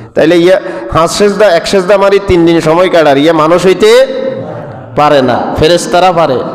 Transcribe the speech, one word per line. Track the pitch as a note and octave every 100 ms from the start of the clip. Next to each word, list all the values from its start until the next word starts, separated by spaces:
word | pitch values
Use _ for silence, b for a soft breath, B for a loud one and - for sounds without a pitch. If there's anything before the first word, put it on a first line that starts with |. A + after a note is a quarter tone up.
| B
তাইলে | - D3+ F3
ইয়া | E3+ F#3 - B B
হাঁস | D#3+ E3 -
সেজদা, | G#3 F#3+ G#3
এক | E3+ -
সেজদা | G3 F3+ G3
মারি | G3 G3 G3
তিন | F3+ E3+
দিন | E3
সময় | D#3 E3 F#3
কাটার, | E3+ D3+ C#3
ইয়া | D3+
মানুষ | D#3 D#3 F3 F3+
হইতে | F3 G#3+ A#3+ C4+ - - - - - - - - -
পারে | D3 D3
না। | B2+ A2+ - -
ফেরেশতারা | D#3 F3 - F3 F#3
পারে, | E3+ D#3 B2 -